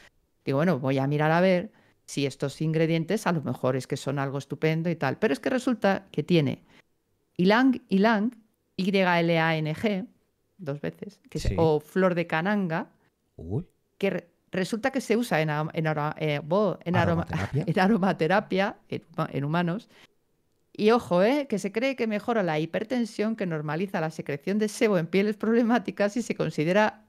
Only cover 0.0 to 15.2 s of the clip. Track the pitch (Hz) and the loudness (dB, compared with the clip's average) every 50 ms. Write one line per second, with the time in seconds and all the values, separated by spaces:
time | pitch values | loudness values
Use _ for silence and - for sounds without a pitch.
0 | - - _ _ _ _ _ _ _ - 135 135 156 185 170 127 135 131 139 135 | -20 -20 _ _ _ _ _ _ _ -2 0 2 2 2 2 0 0 0 0 0
1 | 135 139 147 147 151 156 160 170 180 190 185 175 175 220 - _ _ _ _ _ | 0 0 0 2 2 2 4 4 4 4 4 2 0 -4 -12 _ _ _ _ _
2 | _ - - - 139 139 127 - - 139 - - 160 156 156 160 165 160 165 165 | _ -10 -4 -4 -2 -2 -2 -4 -6 -6 -4 -4 -2 -2 0 2 2 2 2 0
3 | 160 160 - - - 180 175 160 131 123 123 - - 127 127 131 127 - - 135 | 0 -2 -2 -2 0 -2 -2 -2 -2 -4 -4 -2 -2 -2 0 -2 -4 -6 -8 -6
4 | - 143 139 143 139 139 131 143 139 - 147 143 - 156 160 160 165 175 170 160 | -6 -6 -4 -4 -4 -4 -4 -8 -8 -8 -6 -2 -2 0 0 0 -2 -4 -4 -2
5 | - 135 131 - - 220 277 262 - 277 254 254 - - 247 214 - 196 196 - | -2 -2 -2 0 0 -2 -2 -2 -2 -2 -2 0 0 -2 -2 0 2 0 0 0
6 | - _ - - 151 - 180 165 147 127 117 - _ _ _ - _ _ _ _ | -4 _ -6 -6 0 2 2 4 4 2 -2 -6 _ _ _ -20 _ _ _ _
7 | _ _ _ _ _ _ _ - 175 190 208 233 262 269 247 - - _ 196 190 | _ _ _ _ _ _ _ 0 2 4 4 6 4 4 2 0 -2 _ 2 4
8 | 196 226 233 202 202 240 - - _ _ _ _ _ _ _ - 185 190 190 196 | 4 4 4 2 0 -2 -4 -8 _ _ _ _ _ _ _ -4 -2 0 2 2
9 | 190 180 175 170 170 170 170 165 160 160 165 156 156 151 156 - - 226 208 185 | 2 4 4 2 2 2 2 2 2 2 0 0 -2 -4 -4 -2 -2 -2 -2 -2
10 | 202 - _ _ _ _ _ _ _ _ _ - 196 143 139 147 - 165 165 - | -4 -8 _ _ _ _ _ _ _ _ _ -12 -10 -8 -8 -6 -8 -8 -10 -10
11 | - 202 - _ _ - - 156 - - 208 185 165 160 151 151 147 - - 190 | -14 -16 -16 _ _ -12 -10 -4 -2 -2 2 2 4 4 4 2 -2 -2 0 2
12 | 185 185 180 170 170 170 - 160 160 196 214 208 196 175 165 170 262 - _ _ | 2 2 2 0 -2 -2 -2 -2 0 0 0 0 0 -2 -2 -4 -6 -8 _ _
13 | _ _ _ _ _ _ _ - - 80 95 139 180 - _ _ _ _ _ _ | _ _ _ _ _ _ _ -16 -10 -6 -6 -6 -6 -8 _ _ _ _ _ _
14 | - 196 180 175 - _ _ _ _ _ - 185 185 175 - 220 220 269 262 269 | -2 -2 -2 -4 -6 _ _ _ _ _ -4 -4 -2 -2 -4 -4 -2 -2 -2 -2
15 | - - 226 220 | -2 0 0 0